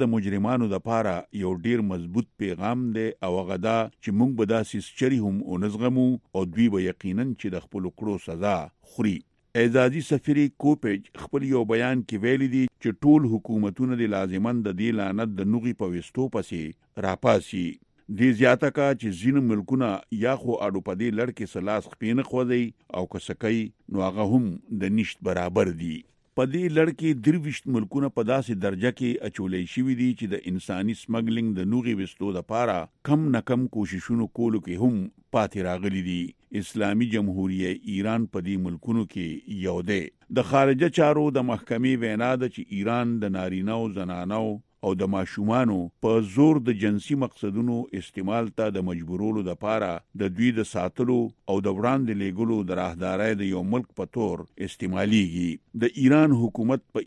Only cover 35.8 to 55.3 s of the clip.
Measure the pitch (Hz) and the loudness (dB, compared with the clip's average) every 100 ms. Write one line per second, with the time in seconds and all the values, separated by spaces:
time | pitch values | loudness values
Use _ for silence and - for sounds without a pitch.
35.8 | 98 95 90 90 87 - - 104 92 113 | -2 -2 -4 -4 -8 -12 -10 -8 -6 -2
36.8 | 101 107 120 110 101 92 95 92 92 98 | 0 2 2 0 0 0 -2 0 -2 -4
37.8 | - 98 107 113 107 98 90 95 90 85 | -4 -4 -2 -2 -2 -4 -4 -2 -4 -4
38.8 | - 113 98 98 85 78 - 101 90 87 | -2 -2 -2 -4 -6 -8 -10 -6 -4 -2
39.8 | 87 101 78 - - 127 120 139 135 131 | -2 -2 -4 -12 -4 -2 2 4 4 4
40.8 | 165 170 151 151 151 131 123 110 - 117 | 2 4 4 4 2 2 0 -2 -2 0
41.8 | 131 127 113 107 123 127 127 - - 98 | 0 0 0 0 0 0 -2 -6 -8 -4
42.8 | 104 120 117 117 104 92 92 92 101 113 | 0 0 0 0 -2 -2 -2 -2 -2 -2
43.8 | 113 98 90 90 90 110 110 104 - _ | -4 -4 -6 -6 -4 -2 -2 -6 -10 _
44.8 | 101 95 98 98 92 - 104 120 120 95 | -2 0 0 0 -2 -2 0 4 4 2
45.8 | 87 - 110 113 101 104 151 151 120 107 | -4 -2 2 2 2 4 6 6 2 0
46.8 | 104 104 - 143 123 - 101 101 120 117 | 0 0 -2 -2 -2 -4 -4 -2 -2 -2
47.8 | 127 98 - 101 95 117 113 - 110 98 | -6 -10 -10 -6 -2 -2 -2 -2 -2 0
48.8 | 90 87 82 92 107 107 90 82 104 110 | -2 -4 -4 -2 -2 -2 -2 -4 -2 0
49.8 | 95 85 - 98 98 90 123 113 104 95 | -2 -4 -8 -4 -2 2 2 2 -2 -2
50.8 | 90 - 123 123 113 - - 98 101 95 | -2 0 0 2 0 -4 -2 0 0 0
51.8 | 117 135 120 101 98 92 113 110 92 90 | 0 2 0 -2 -2 0 0 0 0 -2
52.8 | 90 85 92 95 110 104 98 90 95 123 | -4 -4 -2 0 0 0 -2 -2 0 -2
53.8 | - - 92 123 104 85 82 - 98 - | -4 -8 -6 -2 -2 -2 -8 -10 -10 -6
54.8 | 95 92 104 110 92 | -4 0 4 4 4